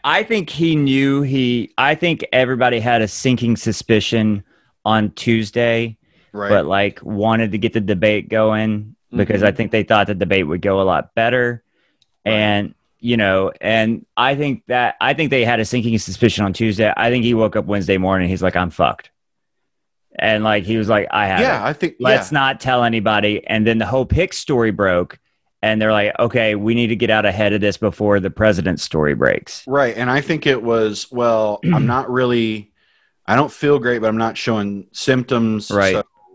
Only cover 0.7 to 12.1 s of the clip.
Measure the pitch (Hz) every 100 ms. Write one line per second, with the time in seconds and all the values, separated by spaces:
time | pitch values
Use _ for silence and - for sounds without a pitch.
0.7 | 151 139 135 139 139 139 135 123 120 -
1.7 | - 139 156 170 156 - 127 127 127 123
2.7 | 120 120 117 107 - 131 117 120 110 113
3.7 | - - 107 - 113 107 101 - _ _
4.7 | _ 104 110 104 - 120 113 107 123 117
5.7 | 113 117 110 _ _ _ 104 101 101 76
6.7 | 98 101 - - 101 110 113 110 104 113
7.7 | 113 101 92 107 104 - 110 110 107 110
8.7 | 104 107 - _ - 101 101 104 90 104
9.7 | 110 98 107 101 92 92 98 76 87 98
10.7 | 98 95 80 - 113 113 123 120 120 _
11.7 | _ _ _ _